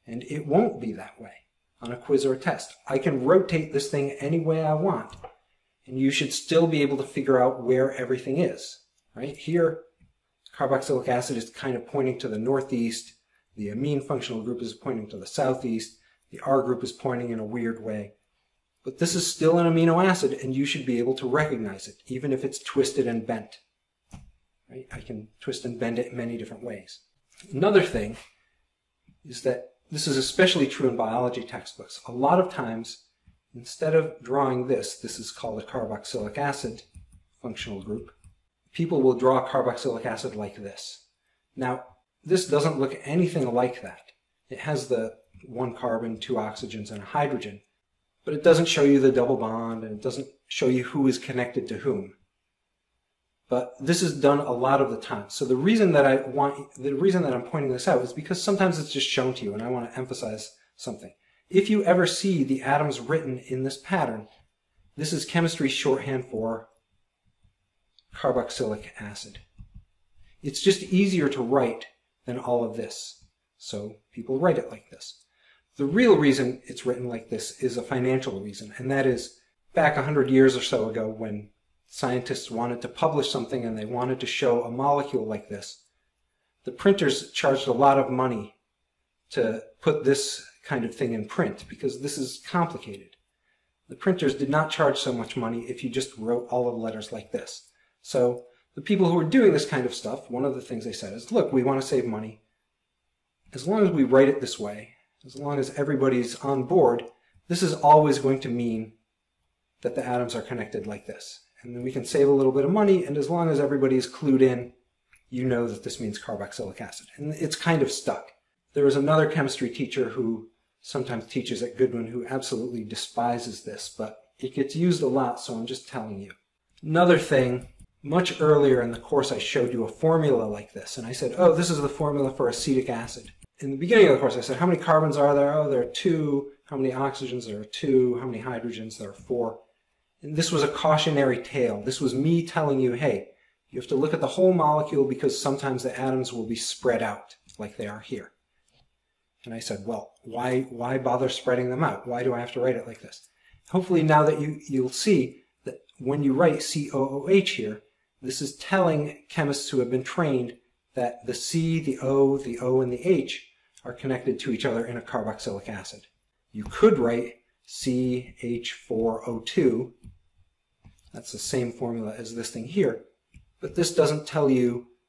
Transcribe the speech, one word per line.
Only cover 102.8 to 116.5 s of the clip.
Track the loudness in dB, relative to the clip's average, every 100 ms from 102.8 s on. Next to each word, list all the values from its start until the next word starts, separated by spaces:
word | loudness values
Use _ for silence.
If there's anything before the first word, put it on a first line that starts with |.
| _ _ _ _ _ _ _
As | -8 -2
long | 4 4
as |
we | 4
write | 6 8 8
it | 4
this | -4 -6
way, | -8 -10 -16 _ _ _ -18
as | -10
long | -4 -2
as | -2 -2
everybody's | -2 2 4 2 0 -4
on | -2 -2
board, | 2 6 6 4 -4 -18 _ _ -6
this | 0
is | 0 4
always | 8 8 8 4
going | 2 0
to | -2
mean | -2 -2 -2 -6 -14 _ _ _ _ _ _ _ _
that | -6 -4
the | -2
atoms | -2 -2 -6
are |
connected | -6 -8 -6 -8 -8
like | -12 -14
this. | -16 -18 -20 _ _
And | -14
then | -10
we | -8
can | -6
save | -2 4 6
a |
little | 6 4
bit | 4 2
of |
money, | 4 6 4 2
and | -2
as | -2
long | 0 2
as | 2
everybody | 2 2 2 2
is | 0
clued | -2 2 6
in, | 6 4 -6 -16 _ _ _ _ _
you | -4 0
know | 0 -2
that | -6
this | -10 -8
means | -8 -8
carboxylic | -10 -10 -10